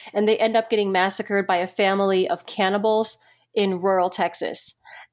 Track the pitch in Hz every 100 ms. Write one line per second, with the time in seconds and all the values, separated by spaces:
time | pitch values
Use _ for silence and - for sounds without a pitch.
0 | - 202 214 220 220 220 226 214 202 190
1 | 190 - 214 202 190 180 180 - 196 196
2 | 196 190 185 - - - 190 202 220 220
3 | 220 - - _ _ - 196 185 190 190
4 | 180 180 175 - - - - - - -
5 | -